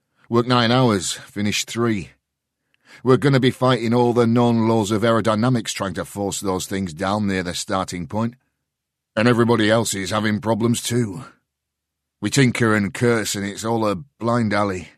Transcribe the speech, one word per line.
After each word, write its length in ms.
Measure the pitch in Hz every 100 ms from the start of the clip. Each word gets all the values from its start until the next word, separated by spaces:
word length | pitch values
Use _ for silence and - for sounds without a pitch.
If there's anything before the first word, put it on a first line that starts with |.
| _ _ -
Worked 200 | 117 117
nine 220 | 123 113
hours, 420 | 127 123 101 -
finished 560 | - - 101 104 - -
three. 440 | 113 117 101 73 _ _ _ _ _ _ _ _ -
We're 140 | 123 131
gonna 240 | 143 131
be 100 | 123
fighting 420 | - 127 117 113
all 200 | 123 120
the 140 | 117 113
known 420 | 120 120 117 110
laws 220 | 113 101
of 120 | 107
aerodynamics 680 | 117 113 110 107 123 120 -
trying 220 | - 98
to 100 | 90
force 360 | 82 101 98 -
those 260 | 101 92 -
things 280 | 98 95
down 320 | 78 95 104 101
near 160 | 92
the 120 | 90
starting 520 | 80 - 95 90 90 76
point. 300 | 107 117 - _ _ _ _ _ _ _ 107
And 100 | 120
everybody 420 | 117 120 113 107
else 240 | 117 107
is 160 | 98 90
having 300 | 107 107 104
problems 420 | 110 107 117 113
too. 420 | - 120 107 80 - _ _ _ _ _ _ _ _ -
We 100 | 101
tinker 440 | 139 123 - 113
and 180 | 107 95
curse 440 | - 120 113 101 101
and 80 |
it's 200 | 101 87
all 220 | 113 117 107
a 80 |
blind 580 | 92 101 - 117 120 110
alley. 360 | 104 104 92 80